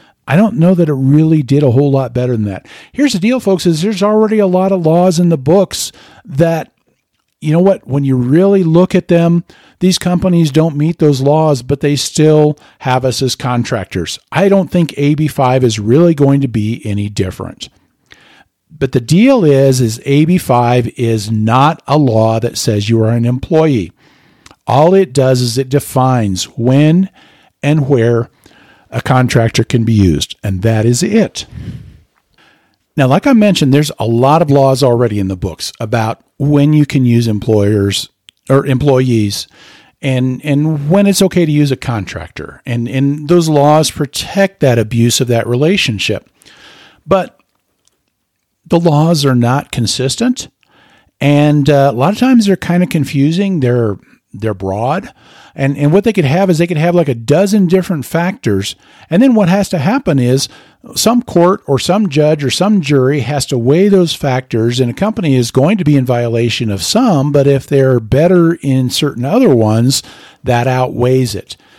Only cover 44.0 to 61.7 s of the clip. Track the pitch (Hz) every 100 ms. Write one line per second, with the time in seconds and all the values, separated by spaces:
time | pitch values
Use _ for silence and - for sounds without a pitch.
44 | 143 - - 196 190 - 135 117 107 117
45 | 120 - 123 117 113 120 156 202 - 101
46 | - 101 - _ _ _ - - - _
47 | - 190 - _ _ _ _ _ _ _
48 | _ _ _ _ _ _ - 170 170 147
49 | 165 160 143 123 120 139 - - 110 -
50 | 131 - 247 254 - _ _ _ _ _
51 | _ - 139 147 147 147 143 139 139 117
52 | 160 214 262 240 196 180 - 175 180 165
53 | 135 139 147 175 196 170 123 123 110 95
54 | _ _ _ 104 110 92 95 101 123 180
55 | - - _ - - - 139 143 147 190
56 | 226 196 135 175 190 160 170 156 170 175
57 | 143 117 113 156 202 214 175 185 175 156
58 | - 165 175 - 113 98 98 - _ -
59 | - 170 269 220 175 196 190 165 135 262
60 | 190 139 120 135 - - - _ - -
61 | 214 247 - 175 175 202 -